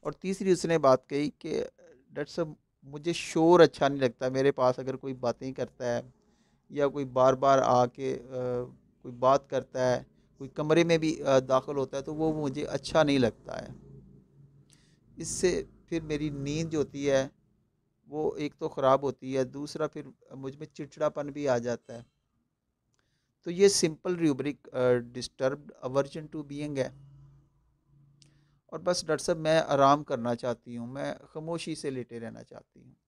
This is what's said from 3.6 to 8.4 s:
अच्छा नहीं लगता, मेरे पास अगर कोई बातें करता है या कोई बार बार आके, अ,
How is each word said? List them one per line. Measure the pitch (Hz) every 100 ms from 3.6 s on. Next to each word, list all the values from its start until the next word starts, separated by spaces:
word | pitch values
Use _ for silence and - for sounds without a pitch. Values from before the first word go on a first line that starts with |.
अच्छा | 156 - 139
नहीं | 143
लगता, | 131 - 131
मेरे | 135 135
पास | 139 127 127
अगर | 131 131
कोई | 139 127
बातें | 123 113 131
करता | 131 123 _ 123
है | 120 127 _ _ _ _ _ _
या | 143 143
कोई | 143 135
बार | 123 131 131
बार | 135 135
आके, | 123 123 123 - 135
अ, | 131 123 127